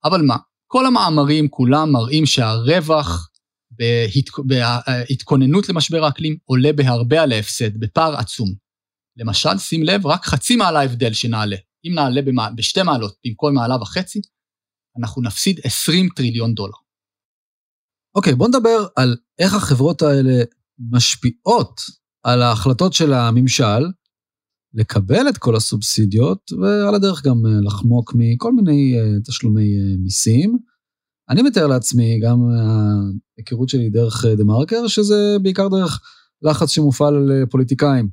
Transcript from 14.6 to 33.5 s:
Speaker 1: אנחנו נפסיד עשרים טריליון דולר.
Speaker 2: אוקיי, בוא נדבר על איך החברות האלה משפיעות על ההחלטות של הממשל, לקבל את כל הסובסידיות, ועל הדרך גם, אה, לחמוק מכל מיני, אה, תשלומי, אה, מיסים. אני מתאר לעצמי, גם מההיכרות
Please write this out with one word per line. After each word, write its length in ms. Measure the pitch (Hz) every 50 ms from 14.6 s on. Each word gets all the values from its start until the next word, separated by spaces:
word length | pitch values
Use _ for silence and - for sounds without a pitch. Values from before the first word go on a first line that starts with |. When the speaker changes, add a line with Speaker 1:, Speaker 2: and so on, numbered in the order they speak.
| _ _ _ _ _ _ _ 120
Speaker 1:
אנחנו 220 | 120 113 - 131
נפסיד 380 | 120 117 - - - 196 190 - -
עשרים 440 | - - - - - 160 180 190 175 -
טריליון 380 | - 131 120 113 117 113 117 117
דולר. 180 | 110 101 98 101 - _ _ _ _ _ _ _ _ _ _ _ _ _ _ _ _ _ _ _ _ _ _ _ _ _ _ _
Speaker 2:
אוקיי, 200 | 202 196 175 135
בוא 140 | 123 165 233
נדבר 380 | 247 269 220 226 226 220 208 180 _
על 200 | - 131 123 120 120 _ _ _ -
איך 160 | 170 190 185
החברות 480 | 208 - - 139 123 135 160 175 -
האלה 400 | 160 151 139 139 131 131 127 123 117 117 _ _ _ _ _ _ 120 117
משפיעות 920 | 120 123 120 - - - - 127 117 _ _ 185 226 226 - - - - - - - _ _ _ _ _ _
על 180 | 120 123 123
ההחלטות 500 | 123 120 113 101 92 131 131 110 175 190
של 200 | 180 - 165 147
הממשל, 680 | 135 123 117 117 113 123 127 127 - - 127 107 104 117 147 180 185 _ _ _ _ _ _ _ _ _ _ _ _ _ _ _ -
לקבל 540 | 113 110 - - 107 95 92 131 202 262 294
את 100 | - -
כל 180 | - 127 113
הסובסידיות, 960 | 107 - - - 104 104 - - - 107 98 98 107 123 160 190 196 _ -
ועל 420 | - - 185 196 208 208 202 202 208
הדרך 300 | 202 196 196 180 143 139
גם, 160 | 139 127 117 113
אה, 60 | 110 107 104 101
לחמוק 460 | 101 101 101 - 117 120 123 117 - -
מכל 360 | 120 117 113 117 120 - 233
מיני, 420 | 254 240 202 170 147 143 139 131 127 117
אה, 220 | 110 107 104 101 104
תשלומי, 360 | - - - - 113 107 107 107 104 101 101
אה, 180 | 98 98 98 92 95
מיסים. 540 | 92 98 - - 110 110 127 175 208 233 247 - _ _ _ _ _ _ _ _ _ _ _ _ _
אני 120 | 127 175
מתאר 240 | 240 285 - 202 160
לעצמי, 540 | 143 131 127 120 - - 120 120 113 117 110
גם 180 | 110 117 120 120
מההיכרות 1300 | 120 120 120 117 113 110 110 107 104 104 104 101 101 98 98 104 _ _ _ - 107 -